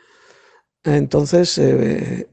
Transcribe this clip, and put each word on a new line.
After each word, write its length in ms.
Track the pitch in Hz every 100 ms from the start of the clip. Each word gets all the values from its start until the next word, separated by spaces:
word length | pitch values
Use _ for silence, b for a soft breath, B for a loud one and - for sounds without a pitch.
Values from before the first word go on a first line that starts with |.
| b b b b b b b _
Entonces, 720 | 160 147 135 147 147 175 175 -
eh, 720 | 135 131 - - - 120 -